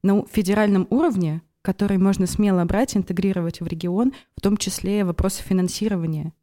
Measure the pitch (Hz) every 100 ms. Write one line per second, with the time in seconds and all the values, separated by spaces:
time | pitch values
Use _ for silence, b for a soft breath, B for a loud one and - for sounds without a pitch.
0 | 190 202 - - 185 202 214 196 185 240
1 | 330 202 170 160 - _ - 190 202 196
2 | 196 185 185 - 208 185 175 196 185 208
3 | 180 175 196 185 170 - 165 160 175 180
4 | 254 269 B - 202 208 - - 185 208
5 | 190 170 185 - - 185 180 - 214 190
6 | 165 156 156 -